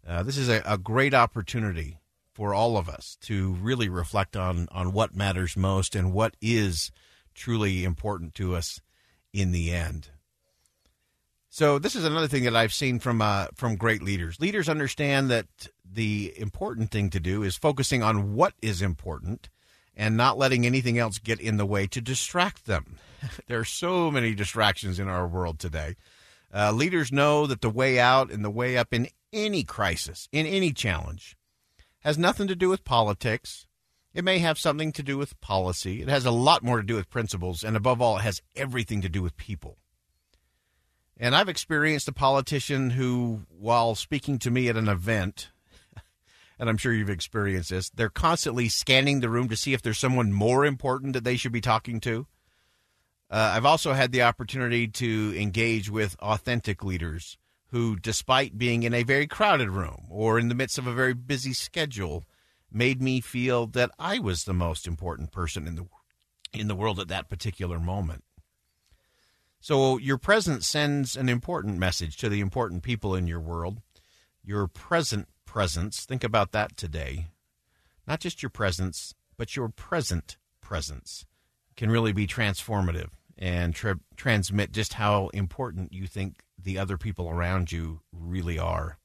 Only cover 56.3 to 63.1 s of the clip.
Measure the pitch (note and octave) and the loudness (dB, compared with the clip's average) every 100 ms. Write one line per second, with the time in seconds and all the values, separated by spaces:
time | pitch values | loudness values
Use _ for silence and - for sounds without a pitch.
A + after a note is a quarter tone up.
56.3 | G#2+ - A#2+ - F#2+ G2+ F2+ E2+ D#2 - | -2 0 -2 -2 -4 -4 -4 -4 -6 -12
57.3 | - _ _ _ B2 A#2 G2+ A2+ G#2+ - | -18 _ _ _ -2 0 -2 -4 -4 2
58.3 | C3 C#3 A2 B2 A#2 A#2 A#2+ A#2+ C#3 D3 | 2 2 -2 0 2 2 0 2 2 0
59.3 | - G#3+ D#3+ A2 F#2+ E2 - - F#2+ A2 | 2 4 4 2 -2 -4 -8 -12 -2 2
60.3 | A2+ A#2 A#2+ C3 - B2 A#2+ B2+ B2+ B2 | 4 2 0 -2 -4 -4 0 0 0 -4
61.3 | C#3 C3 B2 - F3 D3+ A2 F2+ D#2+ - | -4 -4 -6 -6 -4 -4 -4 -4 -6 -10
62.3 | _ _ _ _ G#2+ B2 C3 C3 | _ _ _ _ 2 2 2 0